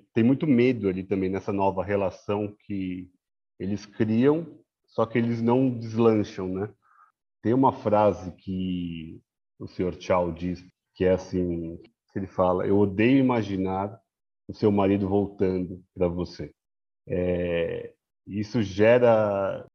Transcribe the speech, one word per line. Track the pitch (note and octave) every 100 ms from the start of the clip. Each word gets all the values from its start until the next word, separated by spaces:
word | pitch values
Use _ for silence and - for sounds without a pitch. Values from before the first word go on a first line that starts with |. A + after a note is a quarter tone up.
| _
tem | -
muito | A2+ C3+ E3
medo | B2 B2 B2 G2
ali | F#2
também | F#2+ G2 F#2
nessa | F#2+ -
nova | G2+ G2 F#2
relação | F#2 G2+ F#2+ F2 - G#2 G#2 G2+ -
que | G2+ F#2 F2+ F2+ _ _ _ _ _
eles | F#2 G2+ -
criam, | - G#2+ A2 C3 D3+ E3 - _ _ _
só | - A2
que | A#2+
eles | A#2 A#2
não | A2+ B2 C3
deslancham, | A#2 A2+ A2 A#2 A2 G#2 - F#2
né? | F#2 G#2 - _ _ _ _ _ _
Tem | G#2+
uma | B2 C3
frase | B2 A2 G#2 G#2+ F#2 F#2
que | - - F#2 F#2 F2+ F2 E2+ D#2+ F2+ _ _ _ _
o | -
senhor | - F#2 E2
Chow | - F#2 F2
diz, | D#2+ F2+ F2 - _ _
que | -
é | F#2
assim, | F#2 - F#2 F2+ E2+ E2 E2+ - _ _
que | -
ele | F#2+
fala, | - F2+ F2+ G2+
"Eu | G2+
odeio | G2+ F#2 A2+ C3+
imaginar | C3 A#2+ G#2 G2 F#2+ F#2+ G2+ A2 _ _ _ _ -
o |
seu | G2+ G#2+
marido | G2+ G2 G2 G2
voltando | G2+ G2 - F#2+ F#2 F2+ F#2 -
pra | - F2+
você." | E2+ F2 - D2 - _ _ _ _ -
É, | F#2 F2+ F2 F2+ E2+ E2+ E2 - - _ _ -
isso | G2 G#2+ B2+
gera | G2 F#2 A2 B2 A#2+ A2+ G#2 G2 G2 G2 -